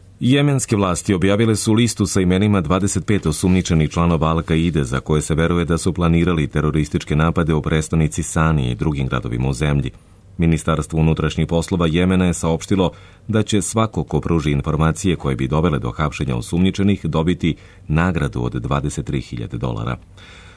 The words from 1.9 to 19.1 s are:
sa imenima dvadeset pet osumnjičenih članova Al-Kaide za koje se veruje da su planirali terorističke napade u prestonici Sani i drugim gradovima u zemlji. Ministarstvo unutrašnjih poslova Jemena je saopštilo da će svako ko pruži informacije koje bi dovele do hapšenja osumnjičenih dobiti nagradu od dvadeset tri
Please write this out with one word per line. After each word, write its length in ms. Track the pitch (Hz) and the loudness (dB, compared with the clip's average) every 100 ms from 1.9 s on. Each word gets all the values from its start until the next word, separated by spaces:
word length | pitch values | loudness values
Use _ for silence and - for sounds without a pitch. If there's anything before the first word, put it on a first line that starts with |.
| - 98 | 0 -2
sa 160 | 101 | 2
imenima 400 | 90 92 104 101 | 2 4 4 2
dvadeset 440 | 76 92 98 92 82 | 2 0 0 -2 0
pet 200 | 98 80 | 0 0
osumnjičenih 640 | 76 92 92 85 82 76 | 0 2 2 4 2 2
članova 460 | - 85 82 78 82 | 2 2 2 2 0
Al-Kaide 460 | 82 80 85 78 | 0 0 2 0
za 180 | 65 65 | -2 -2
koje 220 | - 78 | 0 -2
se 140 | 73 78 | 0 0
veruje 300 | 82 87 80 | 2 0 0
da 120 | 82 | 0
su 160 | 95 | -2
planirali 540 | 85 85 85 85 85 71 | 0 2 4 2 0 0
terorističke 680 | 76 76 73 76 85 - 76 | 0 0 0 0 -4 -2 0
napade 380 | 80 82 80 | 2 0 0
u 80 | 78 | 0
prestonici 640 | 76 80 78 82 76 - | 0 -2 0 0 0 -2
Sani 480 | 78 87 80 78 62 | -4 0 2 2 0
i 40 | 58 | -2
drugim 320 | 76 69 65 | -2 -2 -2
gradovima 420 | 62 57 60 65 | -4 -4 -2 -2
u 40 | |
zemlji. 380 | 65 73 71 60 - - - - - | 0 0 0 -2 -8 -20 -20 -12 -2
Ministarstvo 600 | 82 80 - 80 73 80 | 0 0 0 -2 -2 0
unutrašnjih 480 | 80 78 78 85 78 | 2 2 -2 -2 -2
poslova 400 | 85 82 90 85 | -2 0 0 0
Jemena 380 | 80 90 92 92 | 2 2 2 2
je 80 | |
saopštilo 580 | 85 82 80 - 98 87 - - - - | 0 -2 -2 0 0 0 -2 -18 -16 -4
da 160 | 107 | -2
će 180 | 104 107 | 0 -2
svako 420 | - 113 110 - | -2 -2 -2 -2
ko 180 | 73 76 | -4 -2
pruži 300 | - 85 76 | 0 0 0
informacije 640 | 71 69 73 80 80 98 80 | -2 0 0 0 0 -2 -2
koje 200 | 71 62 | -2 -2
bi 120 | 65 | 0
dovele 320 | 76 85 71 | 0 0 0
do 120 | 62 | -4
hapšenja 440 | 62 76 - 67 60 | -4 -4 -4 -4 -4
osumnjičenih 720 | - 85 92 90 98 98 82 | -4 0 0 2 0 0 -2
dobiti 500 | 76 82 87 87 - - - - | -2 0 0 0 -2 -8 -14 -4
nagradu 560 | 76 87 82 71 - | 0 0 0 -4 -4
od 100 | 60 | -6
dvadeset 520 | 62 60 71 71 - | -4 -4 -2 -4 -6
tri 160 | 69 | -6